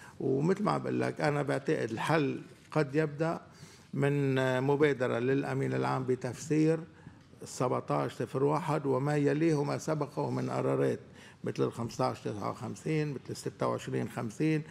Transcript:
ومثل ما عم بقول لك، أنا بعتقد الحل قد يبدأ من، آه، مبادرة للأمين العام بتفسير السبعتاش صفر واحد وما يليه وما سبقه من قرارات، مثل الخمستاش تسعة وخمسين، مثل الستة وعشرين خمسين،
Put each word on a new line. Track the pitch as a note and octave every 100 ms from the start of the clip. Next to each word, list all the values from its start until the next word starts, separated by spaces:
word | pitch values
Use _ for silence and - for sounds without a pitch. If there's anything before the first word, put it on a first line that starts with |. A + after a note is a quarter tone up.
| - -
ومثل | - C3+ D#3+ F#3+
ما | G3
عم | C#3+
بقول | B2+ B2
لك، | B2 B2+
أنا | D#3 C#3+
بعتقد | C3+ C#3 D3+ C#3 B2
الحل | A2 - D#3+ C3+ B2+ - - -
قد | D#3 C#3+
يبدأ | C#3+ D#3 C#3+ D#3+ E3 - - - - -
من، | C3+ C#3+ C#3+ C#3 C3
آه، | C3 B2+
مبادرة | C3+ C#3 D3+ B2 B2 A#2
للأمين | B2+ C#3 C#3+ C3+ C3
العام | C3 C3 C3+
بتفسير | B2+ B2+ B2+ - - D3+ D#3 D#3+ E3 - - - - -
السبعتاش | D#3 - C3 B2+ - C#3+ C3
صفر | - B2 C3+
واحد | C#3 D#3 E3+ D3+ C#3
وما | B2+ C#3+ D3
يليه | C#3+ D3 E3
وما | D3 C#3+ C#3
سبقه | - D#3 C#3 D3+ C3+
من | C3 C3
قرارات، | C3 C3 C3+ C3+ A#2 - - - -
مثل | A#2 -
الخمستاش | C3 A2+ A#2+ - B2+ A2+
تسعة | - G#2+ A2+
وخمسين، | G#2+ A#2 G#2+ D#3+ D#3 D3+
مثل | D3 -
الستة | - C3+ - B2
وعشرين | A#2+ - B2+ A#2+
خمسين، | - A#2 - D#3 D#3 D#3